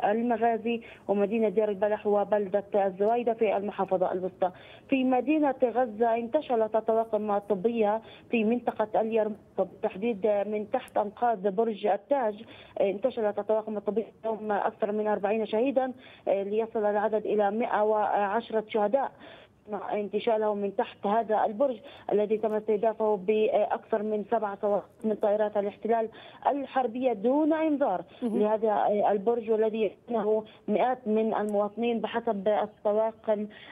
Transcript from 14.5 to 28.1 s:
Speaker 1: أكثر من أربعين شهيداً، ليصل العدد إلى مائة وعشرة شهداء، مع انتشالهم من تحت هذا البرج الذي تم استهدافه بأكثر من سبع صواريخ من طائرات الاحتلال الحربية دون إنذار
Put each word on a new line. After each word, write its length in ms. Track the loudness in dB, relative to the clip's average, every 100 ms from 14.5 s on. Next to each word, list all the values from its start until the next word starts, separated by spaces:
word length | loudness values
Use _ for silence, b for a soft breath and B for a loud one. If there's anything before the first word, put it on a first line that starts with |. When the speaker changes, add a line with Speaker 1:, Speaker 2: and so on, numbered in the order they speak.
Speaker 1:
أكثر 400 | 0 -2 -2 -2
من 140 | 0 0
أربعين 400 | 0 0 0 0
شهيداً، 460 | 0 2 2 0 -4 B B -2
ليصل 580 | 0 0 -2 -2 0
العدد 420 | 0 0 0 -2 0
إلى 240 | 0 2
مائة 320 | 0 0 2
وعشرة 840 | 2 2 2 0 0 -2 -2 -4 -2
شهداء، 420 | 0 2 0 -2 -8 B B B _ -10
مع 300 | -10 -6 -6
انتشالهم 580 | -4 -2 0 2 2 0
من 180 | -2 -2
تحت 300 | -4 -4 0
هذا 380 | 0 2 2
البرج 320 | 2 2 0 -2 B B -2
الذي 260 | 0 2 0
تم 160 | 0
استهدافه 640 | -2 0 0 0 2 0 2
بأكثر 880 | 2 2 2 2 0 -2 -2 -2
من 220 | -2 -4 -2
سبع 240 | -2 -2 -2
صواريخ 220 | -2 -2 -4 -6
من 100 | -4
طائرات 420 | 0 0 2 0 0
الاحتلال 520 | -2 -4 -2 0 -2 B B B -2
الحربية 640 | -2 -2 -2 -2 0 -2
دون 400 | 0 2 2 2
إنذار 520 | 2 0 0 0 -2 -6